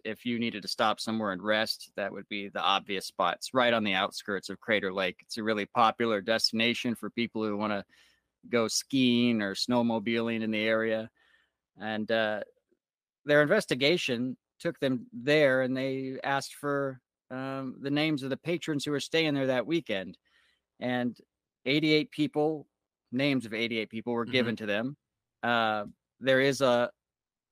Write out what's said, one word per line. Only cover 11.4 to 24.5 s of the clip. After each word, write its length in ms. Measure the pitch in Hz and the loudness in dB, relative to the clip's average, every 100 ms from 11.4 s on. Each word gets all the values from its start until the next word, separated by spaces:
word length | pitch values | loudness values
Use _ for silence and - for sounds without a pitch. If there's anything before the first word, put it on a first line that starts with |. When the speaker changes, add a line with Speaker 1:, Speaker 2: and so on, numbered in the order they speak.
| _ _ _ - | _ _ _ -12
Speaker 1:
And, 320 | 107 107 107 | -6 -6 0
uh, 300 | 113 107 104 - _ _ _ _ _ _ _ | 0 0 -2 -8 _ _ _ _ _ _ _
their 180 | 143 147 | 2 4
investigation 920 | 147 208 - 135 139 170 - 117 127 123 _ _ | 6 4 2 2 2 2 0 -2 -2 -6 _ _
took 180 | 170 - | -6 -2
them 260 | 139 127 113 | -2 -2 -4
there, 480 | 120 123 151 143 131 | -6 2 6 6 4
and 160 | 131 131 | 2 0
they 420 | 135 131 131 131 - | -2 -4 -6 -6 -2
asked 300 | 139 - - | -2 -2 -8
for, 440 | 147 143 139 127 _ _ _ | -4 -2 -2 -6 _ _ _
um, 460 | 131 135 135 131 - | -8 -6 -6 -8 -8
the 80 | 135 | -2
names 300 | 143 156 147 | 0 2 0
of 80 | 135 | -2
the 80 | 139 | -6
patrons 460 | 151 175 - 147 | -4 -4 -2 -4
who 80 | 147 | -2
were 80 | 143 | -4
staying 340 | - 160 160 | 0 0 2
there 140 | 143 131 | 2 2
that 180 | 127 110 | 0 0
weekend. 520 | 165 - 98 92 - _ _ _ _ _ _ | -2 -2 -6 -6 -14 _ _ _ _ _ _
And 360 | 123 123 123 - _ _ _ _ 123 | -4 -2 -2 -6 _ _ _ _ 0
eighty-eight 440 | 147 151 151 123 | 2 4 2 2
people, 560 | - 151 151 151 156 - _ _ _ _ | -2 -2 0 0 -2 -10 _ _ _ _
names 360 | 123 143 135 113 | -2 2 0 -2
of 60 | 110 | -2
eighty-eight 340 | 113 113 104 | -2 -2 -4
people 240 | 113 117 | -6 -4
were 100 | 117 113 | -4 0
Speaker 2:
Mm-hmm. 60 | |
Speaker 1:
given 240 | 127 120 | 0 0